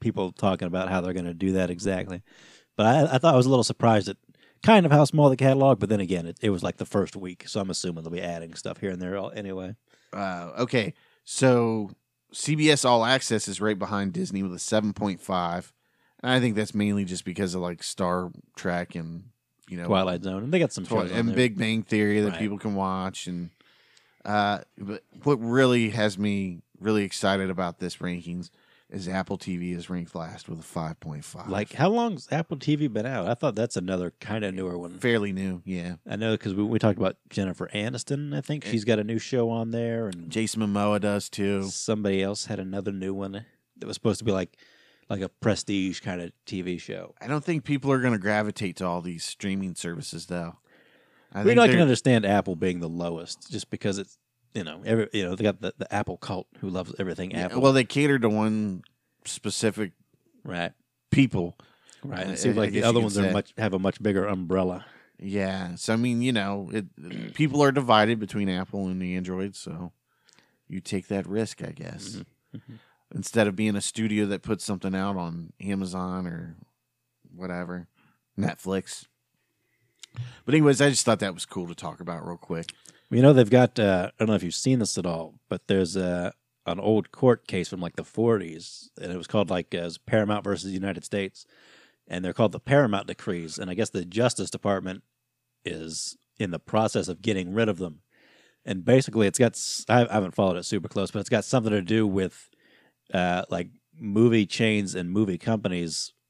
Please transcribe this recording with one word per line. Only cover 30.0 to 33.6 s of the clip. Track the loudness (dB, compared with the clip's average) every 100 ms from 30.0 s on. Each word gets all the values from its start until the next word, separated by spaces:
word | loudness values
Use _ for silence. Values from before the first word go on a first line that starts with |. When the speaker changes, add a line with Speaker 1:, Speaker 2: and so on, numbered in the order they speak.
| -8
Speaker 2:
last | -10 -12 -14 -14
with | -14
a |
five | -10 -8 -6 -8
point | -12 -12
five. | -14 -14 -6
Speaker 1:
Like, | -6 -6
how | 0 2
long's | 2 -2 -4 -4
Apple | -4 -4 -6
T | -2 0
V | 0
been | -2 -4
out? | -4 -2
I |
thought | -2 -2
that's | 0